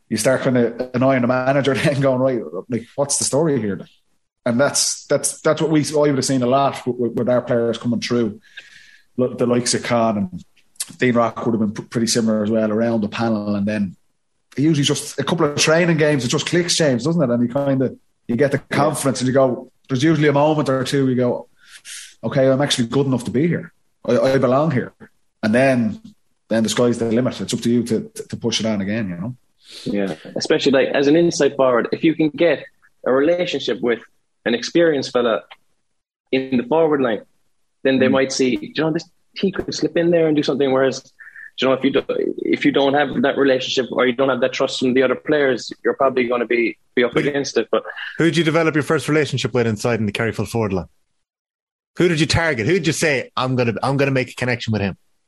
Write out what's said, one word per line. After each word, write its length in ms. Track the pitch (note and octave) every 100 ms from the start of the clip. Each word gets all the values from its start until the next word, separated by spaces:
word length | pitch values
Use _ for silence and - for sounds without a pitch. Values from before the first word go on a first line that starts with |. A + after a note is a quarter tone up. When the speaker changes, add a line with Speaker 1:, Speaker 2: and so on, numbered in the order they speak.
| -
Speaker 1:
You 80 | A2
start 240 | C3+ B2+
kind 160 | C#3 B2
of 340 | A#2 - B2+
annoying 260 | A#2+ C3 C3
the 60 | A#2+
manager 480 | B2+ B2+ C#3+ C3+
<laughs> 0 |
then, 260 | A#2 D3+ C#3+
going, 200 | C3+ B2+
"Right, 200 | C3+ B2 D#2 F2 -
like, 160 | A#2 -
what's 240 | - C#3+ -
the 60 |
story 360 | - C3 E3 C#3
here?" 260 | G#2+ F#2 - _ _ _ _ _ -
And 120 | A#2+
that's, 460 | C3+ - - - -
that's, 360 | C#3+ - -
that's 180 | D#3+ D#3
what 100 | D#3
we, 140 | D#3 C#3+
I 40 | D3+
would 160 | D3
have 100 | C3+
seen 160 | - C3+
a 60 | A#2+
lot 400 | C3+ C#3 - -
with, 100 | B2
with, 160 | A#2 A#2
with 100 | A#2
our 140 | B2
players 340 | - A#2+ A#2 A2+
coming 240 | A#2+ A2+
through. 400 | - A#2+ A2+ G2+ _ - - - - - _ -
Lo-, 160 | B2
the 120 | A#2+ A#2+
likes 280 | B2 A#2+
of 80 | A2+
Con 340 | - A#2+ A2+ G#2+
and 280 | F#2 F2+ - _ _ - - -
Dean 180 | B2+
Rock 300 | A#2+ A2+ -
would 80 | -
have 80 | A2+
been 120 | G#2+
pr-, 100 | G#2+ -
pretty 160 | A#2+ A2+
similar 360 | A#2+ A2 G#2+
as 60 | G#2
well 200 | A2 A2
around 300 | G#2+ A#2 A2+
the 60 | G#2
panel. 480 | - A#2 G#2+ G#2 G2+
And 100 | G2+
then 260 | G#2+ G2 - _ _ _ _ _ -
usually 280 | D3 D3+
just 340 | C3+ C#3 - -
a 60 |
couple 200 | C3+ E3+
of 140 | D3+ C#3+
training 400 | - D#3+ F3 D#3+
games, 260 | D3+ D3
it 40 | A#2+
just 180 | D3 -
clicks, 300 | E3+ F3 -
James, 280 | D#3 B2
doesn't 160 | B2+ E3+
it? 60 | C3
And 140 | A#2+
you 100 | A#2+
kind 300 | C#3 C#3 C3+
of, 160 | B2 - _ _ -
you 60 |
get 160 | A#2+ C#3+
the 80 | C3 -
Speaker 2:
Yeah. 60 | -
Speaker 1:
confidence 440 | C#3+ C#3 C3+ A#2+
and 80 | B2+
you 60 |
go, 360 | B2+ C3+ A#2 - _ -
there's 140 | C3
usually 240 | D3+ D#3 D3+
a 40 |
moment 360 | C#3+ D3+ D#3 C3+
or 140 | C3
two 260 | B2+ C#3+ C3+
you 60 |
go, 340 | B2 B2 - - _ - - - - - -
"Okay, 260 | A2+ C#3+ C3+
I'm 100 | C3
actually 280 | C#3+ - A#2
good 180 | C3+ C#3
enough 160 | B2
to 60 | -
be 160 | G#2+ E3+
here. 260 | A#2 E2+ _ _ _
I, 140 | - B2
I 200 | C3 C3+
belong 340 | B2 C3 D#3+
here." 200 | B2+ - - - _ _ _
And 100 | G#2+
then, 460 | A#2 C3+ B2+ A2 - - - _ _ -
then 160 | A2
the 40 | G#2+
sky's 300 | - A#2+ A#2
the 60 |
limit. 360 | A#2 A2 B2+ -
It's 140 | -
up 60 | -
to 100 | A#2
you 140 | A#2+
to, 240 | A#2 A2 -
to, 200 | - -
to 80 | G2+
push 220 | A#2+ G#2
it 80 | G#2+
on 140 | G#2+
again, 280 | G2 A2 G#2
you 60 | F2
know? 200 | G#2 B2 _ _ - -
Speaker 2:
Yeah, 320 | - G2+ G2 F2+ -
especially, 380 | - - D#3 C#3+
like, 160 | C3 -
as 180 | - C#3+
an 80 |
inside 400 | D#3+ F3 - C#3+ -
forward, 320 | C3 A#2+ -
if 100 | -
you 120 | E3 D#3
can 140 | D#3
get 340 | - E3+ C3 - _ _ _ -
a 60 |
relationship 680 | C3 D3 F3 F3 C#3 C3 A2+
with 200 | A#2+ A#2 - _ _ _
an 100 | -
experienced 580 | A#2 - E3+ E3+ D3 B2+
fella 300 | B2 A#2+ G#2+ - - _ _ _ _ _ _ -
in 240 | C3 C3 B2+
the 80 |
forward 360 | - D#3 D#3+ D3
line, 220 | B2+ G#2 - _ _ _ _ _
then 160 | C3 C3
they 60 | B2+
Speaker 1:
Mm. 40 | C3+
Speaker 2:
might 140 | C3+
see, 240 | - C3 A2+
"Do 160 | -
you 100 | -
know, 80 | D#3
this, 160 | E3 - _ _
he 180 | - G3
could 200 | F#3 -
slip 240 | - D#3 -
in 140 | E3+
there 160 | E3+ D#3+
and 80 |
do 80 | D3+
something." 300 | D3 C3 C#3
Whereas, 280 | C3 C3+ B2
do 80 | - _ - - - -
you 80 | B2+
know, 60 |
if 100 | B2+
you 60 | C3+
do, 100 | C3 - - - -
if 260 | - -
you 80 | D3+
don't 220 | C#3 C#3
have 280 | C#3 C#3 B2+
that 160 | C3+ -
relationship 480 | C#3 B2+ - - A#2
or 120 | - B2
you 60 |
don't 160 | A#2+ C3+
have 120 | B2+
that 120 | B2+
trust 280 | - C3+ -
from 140 | C3
the 80 | B2
other 100 | C3
players, 580 | B2 - D3+ C#3 A#2 - -
you're 120 | -
probably 300 | A#2 C3+ B2+ A#2+
gonna 160 | B2 A2+
be, 300 | A#2+ A2+ - _
be 100 | -
up 80 | A#2+
Speaker 3:
Who 100 | -
did 60 | D3
Speaker 2:
against 260 | C#3+ C3+ -
it. 120 | -
But 120 | - - - - -
Speaker 3:
who 60 |
did 120 | D#3+ D#3
you 80 |
develop 300 | D#3+ D#3 D#3+
your 80 | D3+
first 260 | C3+ D#3+ C#3
relationship 460 | D3+ C#3+ B2+ A#2+
with 120 | B2 A2+
inside 340 | G#2 B2 A2+
in 60 | G#2+
the 60 |
Kerry 200 | - A2+
full 140 | G#2 G#2
forward 260 | A#2 G#2+
line? 160 | F#2 E2 _ _ _ _ _ _ _ _ _ _ -
Who 100 | F3
did 120 | D#3+
you 60 | D#3
target? 400 | - E3 B2+ A2
Who 80 |
did 120 | F#3 D#3
you 60 |
say, 380 | C#3 E3 C3+ - -
"I'm 200 | B2+ B2+
gonna, 180 | A#2+ G#2
I'm 140 | G#2+ C3
gonna 140 | C#3 C3+
make 100 | B2+
a 40 |
connection 380 | - B2 A#2 -
with 100 | G#2+
him"? 140 | G2 - _ _